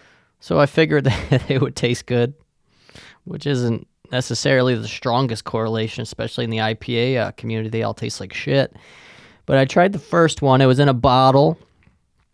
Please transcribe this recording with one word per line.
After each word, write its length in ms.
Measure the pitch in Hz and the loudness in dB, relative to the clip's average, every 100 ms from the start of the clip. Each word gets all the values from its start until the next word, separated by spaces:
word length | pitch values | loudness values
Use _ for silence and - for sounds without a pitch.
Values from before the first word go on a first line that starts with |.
| _ _ _ _ | _ _ _ _
So 200 | - 165 | -4 2
I 80 | 143 | 2
figured 360 | - 156 151 135 | 2 0 2 0
<laughs> 240 | 107 - | -2 0
that 180 | 135 - | -2 0
they 100 | 139 | -2
would 180 | 139 - | -2 -2
taste 300 | 120 120 - | -2 -2 -2
good, 300 | 123 120 143 _ _ _ _ _ - - _ | 0 0 -4 _ _ _ _ _ -20 -20 _
which 240 | - - 143 | -14 -10 -4
isn't 400 | 131 120 117 - _ - | -2 -2 -4 -8 _ -8
necessarily 640 | 127 - 113 143 131 127 120 | -6 -4 -4 0 2 2 0
the 120 | 110 | -4
strongest 560 | - 131 120 135 113 | -8 -2 0 -2 -4
correlation, 600 | - 117 110 113 110 - | -6 -4 -4 -4 -4 -8
especially 400 | 117 - 113 - | -12 -8 -10 -6
in 80 | 117 | -6
the 100 | 113 | -2
I 140 | 110 110 | -2 -4
P 240 | - 117 | -4 -2
A, 180 | 123 131 | 0 0
uh, 140 | - | -4
community. 380 | - 117 113 110 | -6 -8 -6 -4
They 120 | 117 | -4
all 140 | 110 110 | -4 -6
taste 240 | 117 - | -8 -10
like 140 | 98 | -12
shit. 420 | - - 139 127 - - - - - - _ - | -10 -2 0 -2 -6 -20 -20 -20 -20 -20 _ -2
But 100 | 135 | 0
I 80 | 135 | 2
tried 280 | - 180 | 2 2
the 60 | 196 | 0
first 440 | - 170 165 - | -2 2 2 2
one. 180 | 143 131 | 2 4
It 60 | 131 | 6
was 120 | 127 | 6
in 100 | 143 | 4
a 40 | |
bottle. 640 | 123 135 127 131 135 156 165 _ _ _ _ _ _ _ | 4 2 4 6 6 4 0 _ _ _ _ _ _ _